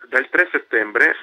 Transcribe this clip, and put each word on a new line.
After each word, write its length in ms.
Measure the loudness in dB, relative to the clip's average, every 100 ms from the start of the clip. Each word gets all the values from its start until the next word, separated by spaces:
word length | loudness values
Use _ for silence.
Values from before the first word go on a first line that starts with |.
| -6
dal 180 | -4 0
tre 200 | 0 0
settembre, 640 | -2 -2 -4 -2 0 0 0